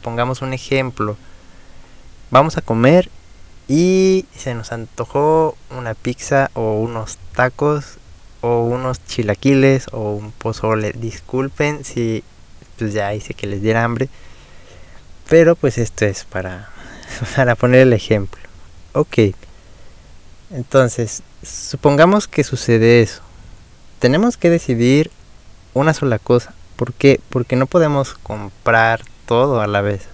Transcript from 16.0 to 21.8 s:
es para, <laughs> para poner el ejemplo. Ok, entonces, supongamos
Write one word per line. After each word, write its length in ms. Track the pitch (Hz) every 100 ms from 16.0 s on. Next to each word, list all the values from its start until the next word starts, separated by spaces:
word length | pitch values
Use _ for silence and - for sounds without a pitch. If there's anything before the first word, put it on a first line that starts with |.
es 220 | 107 95 -
para, 440 | 92 92 92 104 - - -
<laughs> 340 | - - 117 -
para 180 | 123 117
poner 240 | 123 127
el 140 | 131
ejemplo. 480 | 113 - 107 104 - - - - - -
Ok, 260 | - 156 - 107 - - - - - - - - - - - -
entonces, 680 | 151 120 135 123 - 113 - - -
supongamos 840 | - - - -